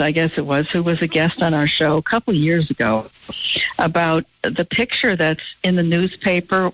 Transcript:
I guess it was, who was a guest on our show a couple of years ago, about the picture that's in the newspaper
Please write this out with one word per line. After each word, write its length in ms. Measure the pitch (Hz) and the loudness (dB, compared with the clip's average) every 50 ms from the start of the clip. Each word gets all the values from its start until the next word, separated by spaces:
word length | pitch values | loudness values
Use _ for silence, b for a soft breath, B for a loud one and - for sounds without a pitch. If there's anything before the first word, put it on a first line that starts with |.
I 100 | 147 156 | 0 0
guess 220 | 156 165 165 160 - | 2 2 0 0 0
it 80 | - 143 | -2 -2
was, 240 | 143 139 143 151 - | 0 0 0 0 0
who 120 | - 180 170 | 0 0 0
was 180 | 170 170 160 | 0 0 0
a 60 | 175 | -2
guest 360 | 160 - 160 156 170 - - 175 | -2 0 0 0 0 0 0 0
on 120 | 165 160 | 0 2
our 120 | 147 147 | 2 0
show 300 | 151 - - 160 147 147 | 0 0 0 2 2 2
a 60 | 160 151 | 0 0
couple 320 | - - 233 - - 202 | 0 -2 -2 0 0 0
of 60 | 151 | 2
years 300 | 151 160 170 170 156 - | 2 2 2 2 0 0
ago, 380 | 131 - 117 110 110 110 110 - _ - - - B B B B B B B B B - | -2 -2 0 0 0 0 -2 -6 _ -20 -18 -16 B B B B B B B B B -2
about 480 | - 165 165 170 170 165 160 160 - _ _ _ - | -2 0 0 0 0 2 0 0 -2 _ _ _ -6
the 220 | 170 165 - 170 | -6 -2 -2 -4
picture 500 | - - - 233 247 - - - 233 190 | -2 -2 -2 -2 -2 -2 -2 0 0 0
that's 280 | 170 165 156 160 - - - - _ - | 2 2 0 0 -2 -6 -16 -14 _ -2
in 140 | 185 185 | 0 2
the 60 | 175 170 | 2 2
newspaper 840 | 165 170 175 185 190 - - - 202 180 175 175 - 190 185 185 175 | 2 2 2 0 0 -2 -2 -2 0 0 0 0 0 0 0 0 0